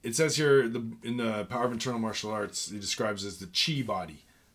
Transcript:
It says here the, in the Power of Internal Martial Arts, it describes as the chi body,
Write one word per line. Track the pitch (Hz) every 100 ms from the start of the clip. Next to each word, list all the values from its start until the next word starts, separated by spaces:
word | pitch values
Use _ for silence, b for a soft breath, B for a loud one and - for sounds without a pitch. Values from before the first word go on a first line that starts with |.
It | - 113
says | 160 135
here | 147 139 117
the, | 117 113 113
in | - 123
the | 113 107 98
Power | 123
of | 123
Internal | 117 127 117
Martial | 113 101 107
Arts, | 110 101 - -
it | 104
describes | 95 - 110 101
as | 98 90
the | 92
chi | - - 143 110
body, | 95 85 76 - b b